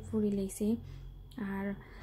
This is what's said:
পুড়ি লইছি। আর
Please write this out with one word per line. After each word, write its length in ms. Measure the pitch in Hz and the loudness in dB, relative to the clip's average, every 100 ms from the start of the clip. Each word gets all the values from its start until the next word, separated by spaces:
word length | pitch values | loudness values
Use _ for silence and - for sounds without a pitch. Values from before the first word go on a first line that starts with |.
| 214 | 4
পুড়ি 200 | 220 208 | 4 4
লইছি। 460 | 202 196 - 208 233 - - - - - - | 4 2 2 2 2 0 -10 -10 -12 -12 -6
আর 360 | 196 196 202 196 - - | -2 0 0 -2 -6 -8